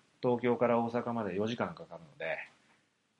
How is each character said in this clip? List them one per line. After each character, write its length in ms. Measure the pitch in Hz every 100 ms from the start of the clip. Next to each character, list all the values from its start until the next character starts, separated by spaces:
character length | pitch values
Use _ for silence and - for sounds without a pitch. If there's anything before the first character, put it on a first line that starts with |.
| _ _
東 180 | 127 120
京 160 | 123 120
か 120 | 120
ら 100 | 117
大 120 | 117
阪 220 | 120 117
ま 120 | 117
で 100 | 104
四 120 | 90 107
時 80 | 120
間 180 | 98
か 100 | 85
か 120 | 82 82
る 60 |
の 160 | 82 71
で、 200 | 80 78 - _ _ _ _ _ _ _